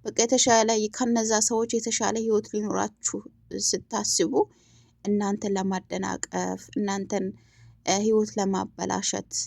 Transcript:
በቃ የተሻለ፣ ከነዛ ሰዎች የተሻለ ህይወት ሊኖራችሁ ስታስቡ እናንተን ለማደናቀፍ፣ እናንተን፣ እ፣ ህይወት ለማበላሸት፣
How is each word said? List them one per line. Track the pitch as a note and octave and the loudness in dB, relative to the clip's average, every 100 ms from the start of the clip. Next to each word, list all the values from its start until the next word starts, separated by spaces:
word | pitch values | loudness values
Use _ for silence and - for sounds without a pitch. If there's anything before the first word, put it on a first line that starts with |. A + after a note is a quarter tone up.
| A3 | -4
በቃ | - | 0
የተሻለ፣ | A#3 B3+ - A3+ A3 A3 G#3+ | 2 4 6 6 6 2 0
ከነዛ | - B3 A#3 A3 A3 | -2 2 2 2 2
ሰዎች | A3 A3+ A#3 | 2 0 0
የተሻለ | A#3 A3+ - G3+ A3 | -2 -2 -2 0 0
ህይወት | A3+ G#3+ A3 | 2 0 0
ሊኖራችሁ | G#3+ G#3 F#3+ G#3 _ - G#3 - _ _ - | -4 -2 -2 -2 _ -6 -6 -12 _ _ -4
ስታስቡ | - - - G#3+ G#2 - E3 - G#4 _ _ - _ _ - | -2 -2 -4 -4 -2 0 2 0 -2 _ _ -20 _ _ -2
እናንተን | G#3 G3+ G#3 G#3 | 0 0 -2 -2
ለማደናቀፍ፣ | G3 F#3+ F#3+ - F3+ G3 - - F#3 F3+ F#3+ - | -2 -2 -4 -6 -6 -4 -6 -4 -4 -2 -6 -6
እናንተን፣ | - G3+ G3 G3 G3+ F#3+ - _ _ - _ - | -4 -2 -4 -2 -2 -4 -8 _ _ -20 _ 0
እ፣ | G3 | 2
ህይወት | G#3+ A3 G#3+ G#3+ | 4 2 2 0
ለማበላሸት፣ | G3 F#3+ G3 - F#3+ F#3+ G3 G3 - - | 0 0 -4 -6 -4 -2 -2 -4 -6 -8